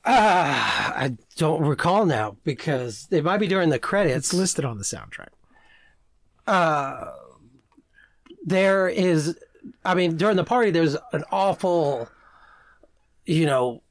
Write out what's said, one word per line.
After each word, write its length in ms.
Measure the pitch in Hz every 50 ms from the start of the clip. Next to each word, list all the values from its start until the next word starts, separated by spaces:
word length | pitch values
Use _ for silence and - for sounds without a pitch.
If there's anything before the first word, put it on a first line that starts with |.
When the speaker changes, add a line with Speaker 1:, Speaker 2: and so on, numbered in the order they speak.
| _
Speaker 1:
Uh, 80 | 233 254 247 214 214 180 180 165 143 139 123 - - - - - - -
I 220 | - 131 135 123 - _ _ -
don't 260 | - 160 156 156 160 156
recall 400 | 147 143 - - 165 185 208 220
now 300 | 175 139 110 107 104 98 - _
because 640 | 160 135 - - 165 143 127 123 120 107 - - -
it 140 | 196 160 147
might 140 | 170 190 208
be 100 | 214 175
during 200 | 185 190 175 160
the 100 | 147 120
credits. 360 | - - - 202 202 156 127
Speaker 2:
It's 160 | 143 139 - -
listed 300 | 175 190 180 - - 139
on 140 | 127 117 104
the 60 | 101
soundtrack. 440 | - - - - - - - - - _ _ _ _ _ _ _ _ _ _ _ _ _ _ _ _ _ _ _ _ _ _ _
Speaker 1:
Uh, 640 | - 202 185 170 160 151 147 139 135 135 120 - - 65 67 - 62 64 _ _ 113 131 131 _ _ _ _ _ _ _ _ _ _ _ _ _ _ - _ 359
there 420 | - 190 185 196 190 190 196 185 180
is, 480 | - - 180 180 170 156 143 165 165 - - _ _ _ - - - _ _
I 100 | 190 185
mean, 220 | 180 180 170 165
during 200 | 160 185 214 208
the 80 | 185 160
party, 260 | - 233 247 233 208
there's 260 | 165 165 165 151 139 - - -
an 120 | - 147 - -
awful, 760 | - 196 196 196 170 - - 185 175 170 156 143 139 120 117 - _ _ _ _ _ - - - - _ _ _ _ _ _ _ _ _ _ _ _ _ _
you 180 | - 160 160 160
know 380 | 147 135 127 127 123 117 110 _ _